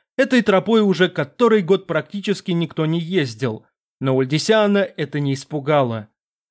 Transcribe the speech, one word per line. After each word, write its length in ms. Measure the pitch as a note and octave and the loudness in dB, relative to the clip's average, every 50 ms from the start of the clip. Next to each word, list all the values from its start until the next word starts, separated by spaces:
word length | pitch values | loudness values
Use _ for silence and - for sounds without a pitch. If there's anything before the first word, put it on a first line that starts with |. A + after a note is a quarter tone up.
| _ _ _ | _ _ _
этой 240 | - C4+ C4+ C4 B3 | -2 0 2 2 2
тропой 400 | - - F#3+ F#3 - G3+ A3+ A3 | 2 2 2 2 2 2 2 2
уже 280 | G#3 G3 F3 D3 F#3 F3 | 4 2 2 2 0 0
который 520 | - E3+ C#3+ - _ - A#3+ A3+ A3 G#3+ | 0 -4 -6 -6 _ 0 2 4 4 2
год 240 | E3+ D#3 G3 F#3+ G3 | 2 2 0 0 0
практически 640 | - E3 D#3 C#3+ - - G3+ F#3+ G#3 F#3+ - - - | -2 -4 -4 -4 -6 -10 -8 -4 -4 -4 -4 -4 -4
никто 340 | E3+ E3+ E3+ D3+ - - D#3 | -2 -2 -4 -4 -4 -4 -2
не 140 | D#3 E3 E3+ | -2 -2 -4
ездил, 680 | E3 E3 F#3+ F3+ C#3+ A#2+ A2 G#2+ C3+ A#2+ A2 A2+ - _ _ _ _ _ _ _ | -4 -2 -2 -2 -2 -2 -4 -6 -6 -6 -6 -8 -12 _ _ _ _ _ _ _
но 160 | C3 C3+ C3 | -2 0 0
Ульдисяна 640 | C3 C3 C3 D3+ D3+ - - A3 A3 G#3 G3+ G3+ G3+ | 0 0 0 -2 -2 0 2 2 4 4 4 2 2
это 400 | F#3+ F#3+ - - D3+ C#3 - D3 | 0 -2 -4 -8 -8 -6 -4 -4
не 140 | C#3+ C#3 C3+ | -2 -2 -2
испугало. 760 | C3+ - - D3 D3+ C3+ D3 D3+ D3 C3+ A#2+ A2+ A2 G#2 - _ _ _ _ _ _ _ _ | -4 -6 -8 -8 -6 -2 0 2 2 2 0 -4 -6 -10 -14 _ _ _ _ _ _ _ _